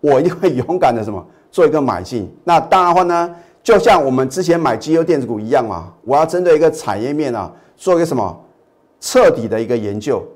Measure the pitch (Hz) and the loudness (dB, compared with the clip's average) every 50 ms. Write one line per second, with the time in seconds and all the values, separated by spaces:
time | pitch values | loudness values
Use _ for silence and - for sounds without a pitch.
0 | - 147 139 131 156 180 170 - - 170 139 123 - - 175 180 170 139 120 113 | 2 4 2 4 2 0 -2 0 -2 -2 -2 -2 -4 -4 -2 0 0 0 0 0
1 | 107 104 104 95 - - _ _ _ _ _ - 170 151 151 156 143 123 101 87 | -4 -6 -8 -10 -12 -16 _ _ _ _ _ 2 2 2 2 0 0 -2 -2 -4
2 | 92 - 127 117 98 - - - _ 170 170 160 165 165 202 185 180 175 170 180 | -6 -8 -8 -8 -8 -8 -14 -12 _ 0 0 0 2 2 2 2 2 2 2 2
3 | 180 175 175 170 170 175 170 - - _ _ _ _ - 233 - - 233 202 175 | 0 0 0 -2 -2 -4 -8 -16 -20 _ _ _ _ 2 2 4 6 4 4 4
4 | 143 135 127 127 131 131 - 180 180 165 170 170 160 139 117 107 - 147 160 165 | 4 0 0 0 -2 -2 -2 -4 0 0 0 2 2 -2 -2 -2 -2 0 0 0
5 | 165 160 170 139 127 110 117 107 107 110 135 135 120 110 95 85 85 87 - _ | 2 2 0 0 0 -4 -6 -6 -4 0 0 0 0 -2 -8 -10 -10 -14 -20 _
6 | _ 110 135 147 160 160 165 180 180 175 160 151 160 160 156 - - - 101 101 | _ 0 2 2 2 0 -2 -2 2 4 4 4 4 2 0 -2 -6 -6 -6 -4
7 | 113 135 147 151 151 131 117 110 95 85 - - _ _ _ _ - 185 180 165 | -4 -4 -4 -4 -4 -4 -4 -6 -6 -8 -12 -20 _ _ _ _ -2 0 2 2
8 | 170 160 151 123 104 90 - - - _ _ _ _ _ _ _ _ _ _ _ | 2 0 -2 -4 -4 -4 -6 -12 -20 _ _ _ _ _ _ _ _ _ _ _
9 | - - - 254 240 175 - - 113 107 110 110 113 104 123 117 107 104 101 107 | -14 -2 2 4 4 4 4 2 -4 -4 -4 -4 -2 -2 -2 -2 -2 -4 -6 -6
10 | 107 147 131 98 76 - - | -2 -2 -2 -2 -4 -8 -20